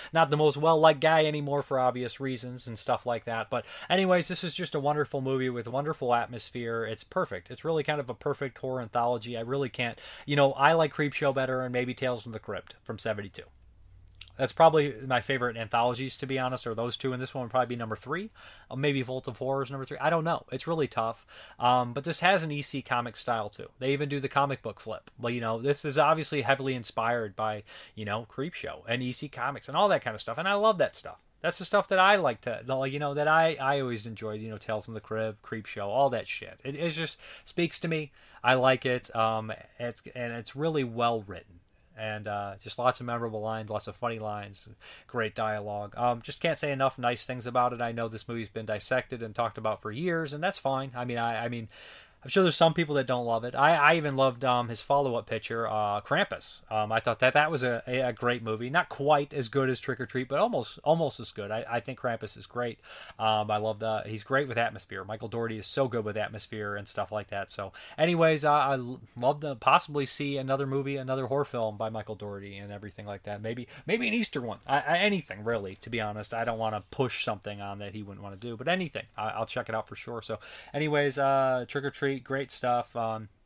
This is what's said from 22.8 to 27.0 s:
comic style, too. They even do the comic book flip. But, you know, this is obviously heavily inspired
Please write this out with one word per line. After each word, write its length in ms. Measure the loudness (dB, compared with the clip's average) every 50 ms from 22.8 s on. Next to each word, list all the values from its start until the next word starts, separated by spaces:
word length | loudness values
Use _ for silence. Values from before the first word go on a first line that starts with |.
comic 360 | -2 0 0 0 0 -2 -6
style, 320 | -6 -2 -2 0 0 -2 -4
too. 200 | -8 -12 -14 -14 _ -4
They 120 | -2 0
even 160 | 0 0 0 -2
do 120 | -2 -2
the 80 | -2 0
comic 340 | 2 4 4 4 2 -2
book 160 | -6 -8 -10 -10
flip. 320 | -10 -10 -10 -10 -10 -14 -10 -6
But, 140 | -4 -2
you 80 | -2 -2
know, 200 | -2 -2 -2 0
this 240 | 0 0 0 0 -2
is 140 | 0 2 4
obviously 440 | 6 6 4 2 0 -2 -2 0
heavily 320 | 2 2 2 2 2 -2 -2
inspired 600 | -2 -4 -4 -2 0